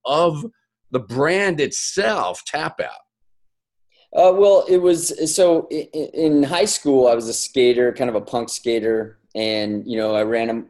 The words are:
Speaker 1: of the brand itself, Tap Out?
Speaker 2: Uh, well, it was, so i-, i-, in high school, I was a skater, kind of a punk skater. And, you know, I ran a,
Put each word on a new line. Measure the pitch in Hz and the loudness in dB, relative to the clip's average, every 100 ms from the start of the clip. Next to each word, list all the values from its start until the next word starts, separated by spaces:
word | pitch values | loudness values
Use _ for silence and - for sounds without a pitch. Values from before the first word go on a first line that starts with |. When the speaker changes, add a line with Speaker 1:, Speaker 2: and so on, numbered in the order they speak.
Speaker 1:
of | 127 151 170 151 233 _ _ _ _ | -2 0 0 -2 -10 _ _ _ _
the | 127 | -8
brand | 104 123 151 190 196 160 | -6 -2 0 0 0 -2
itself, | 131 - - 190 220 190 92 - | -4 -4 -6 -2 -2 -2 -4 -6
Tap | - 151 160 - | -8 -6 -6 -6
Out? | 65 52 _ _ _ _ _ _ _ _ _ _ _ | -10 -12 _ _ _ _ _ _ _ _ _ _ _
Speaker 2:
Uh, | - 185 | 2 4
well, | 190 202 190 - | 6 6 6 4
it | 180 | 2
was, | 180 165 - - 156 | 4 2 -2 -6 -2
so | 196 180 165 - | 2 4 2 -2
i-, | 156 139 | -8 -8
i-, | 151 139 | -8 -8
in | - 160 147 | -2 2 2
high | 139 - - | 2 0 -2
school, | - 147 135 123 | -2 0 4 4
I | |
was | 117 113 | 2 -2
a | |
skater, | 113 - 135 123 120 123 | -6 -4 2 2 4 0
kind | 117 123 | 0 -4
of | 107 | -4
a | |
punk | 104 120 113 | -4 -6 -6
skater. | - 120 113 110 110 110 - _ | -8 -4 -2 0 -2 -4 -12 _
And, | 110 110 107 104 104 123 | -6 -4 -2 -4 -6 -6
you | 110 | -4
know, | 110 | -2
I | 107 | 0
ran | 107 117 113 | 0 -2 -2
a, | 113 | -6